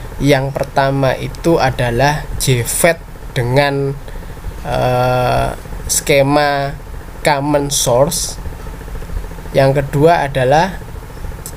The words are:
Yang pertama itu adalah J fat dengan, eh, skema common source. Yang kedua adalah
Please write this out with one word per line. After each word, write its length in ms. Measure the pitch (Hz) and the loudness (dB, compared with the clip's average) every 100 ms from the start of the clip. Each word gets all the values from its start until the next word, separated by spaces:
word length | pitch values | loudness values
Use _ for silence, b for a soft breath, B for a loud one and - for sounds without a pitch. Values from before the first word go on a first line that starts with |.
| B - | B -2
Yang 320 | 135 139 139 | 2 4 2
pertama 640 | 139 139 - 139 139 135 120 | -4 -2 0 2 2 2 0
itu 400 | 127 - 175 165 | -4 -2 2 4
adalah 720 | 131 123 123 120 139 151 - - | 2 0 0 2 2 0 -4 -4
J 260 | - 123 113 | 0 0 0
fat 320 | - 175 165 - - - | 2 2 2 -4 -14 -8
dengan, 640 | - 120 131 143 139 139 139 - B B B - - | -4 0 2 2 2 -2 -4 -8 B B B -10 -8
eh, 880 | 156 127 123 123 127 127 123 123 127 - - - - | -4 -2 0 2 2 2 0 0 -2 -6 -10 -6 -2
skema 880 | - - 143 139 147 147 143 139 - - - - - | 0 4 4 6 4 4 2 -2 -6 -10 -12 -12 -4
common 480 | - 143 143 147 139 | 0 2 2 2 2
source. 640 | 139 - 120 143 - - - - - - - - - - - - - - - | -2 2 4 4 0 -6 -6 -10 -10 -10 -12 -10 -10 -6 -8 -8 -10 -4 2
Yang 260 | 135 139 | 4 4
kedua 460 | 139 143 156 170 143 | 0 4 4 4 2
adalah 480 | 135 127 147 185 - - - - - - - - | 0 4 4 2 -2 -10 -12 -12 -12 -10 -10 -12